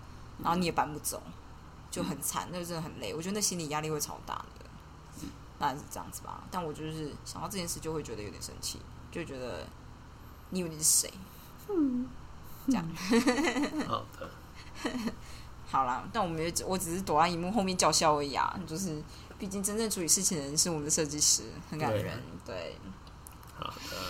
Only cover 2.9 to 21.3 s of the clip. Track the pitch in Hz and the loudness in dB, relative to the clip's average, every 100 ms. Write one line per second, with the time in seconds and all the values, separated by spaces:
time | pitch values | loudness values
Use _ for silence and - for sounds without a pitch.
2.9 | - 104 147 175 208 202 180 151 151 156 | -4 -4 -2 -2 2 2 2 0 0 0
3.9 | 151 - - - - - - - - - | 0 -2 -6 -6 -6 -8 -12 -14 -14 -14
4.9 | - - - - - - - 143 131 104 | -16 -14 -10 -10 -10 -12 -2 -2 -2 -6
5.9 | - 87 - - 50 - 185 165 143 156 | -8 -8 -8 -10 -10 -6 -4 -4 -4 -4
6.9 | 156 151 - - 180 170 190 170 - 160 | -4 -6 -8 -10 -6 -4 -2 -2 -4 -2
7.9 | 160 127 107 104 80 - - - - - | -4 -4 -6 -6 -8 -10 -6 -6 -6 -10
8.9 | - - 175 165 131 123 87 - - - | -14 -8 -6 -6 -6 -6 -6 -8 -12 -14
9.9 | - - - - - - 185 175 156 156 | -16 -16 -16 -16 -14 -4 -2 -2 2 6
10.9 | - - 190 190 - - - - 381 277 | 6 4 -4 -12 -14 -16 -12 0 4 4
11.9 | 247 254 - - - - - - 226 165 | 4 -2 -6 -12 -12 -12 -4 2 4 2
12.9 | 165 185 233 240 247 330 240 294 311 - | -2 6 6 8 6 4 4 2 0 0
13.9 | 110 110 - - - - - - - - | -2 -4 -10 -10 -12 -14 -14 -12 -4 -2
14.9 | 254 214 - - - - - - 139 127 | 0 -2 -4 -10 -12 -12 -12 0 4 4
15.9 | 127 - 226 185 160 165 170 - 185 170 | 2 0 2 2 2 0 0 2 0 2
16.9 | 175 190 151 170 165 180 220 190 180 165 | 0 4 8 8 6 2 4 4 6 6
17.9 | 156 165 147 143 110 - - 156 160 190 | 8 8 6 4 4 2 2 -2 -2 -2
18.9 | 151 156 - - - 196 196 190 214 220 | -2 -6 -10 -12 -8 -4 0 2 2 2
19.9 | 196 160 - 185 170 139 156 180 160 147 | 2 6 6 6 2 0 2 4 2 4
20.9 | 151 151 151 - | 4 4 4 6